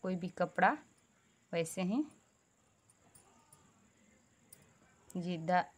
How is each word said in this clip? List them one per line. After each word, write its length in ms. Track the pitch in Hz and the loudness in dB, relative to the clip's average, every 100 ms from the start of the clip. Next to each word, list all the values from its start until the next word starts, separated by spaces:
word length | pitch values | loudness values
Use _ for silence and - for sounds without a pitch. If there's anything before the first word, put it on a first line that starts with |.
कोई 140 | 185 180 | -6 -4
भी 120 | 185 | -4
कपड़ा, 460 | - 175 - 196 302 - _ _ _ _ _ _ | -2 -2 4 4 4 -6 _ _ _ _ _ _
वैसे 300 | 170 160 190 | -4 -4 -2
ही 200 | 185 247 302 - _ _ _ _ _ _ _ _ _ - - - _ - - _ _ _ _ _ _ _ _ - - _ - _ - | 0 0 -2 -8 _ _ _ _ _ _ _ _ _ -20 -20 -20 _ -20 -20 _ _ _ _ _ _ _ _ -20 -20 _ -20 _ -12
जी 260 | 185 175 165 | -6 -4 -2
दा-, 260 | 165 180 - | 2 2 2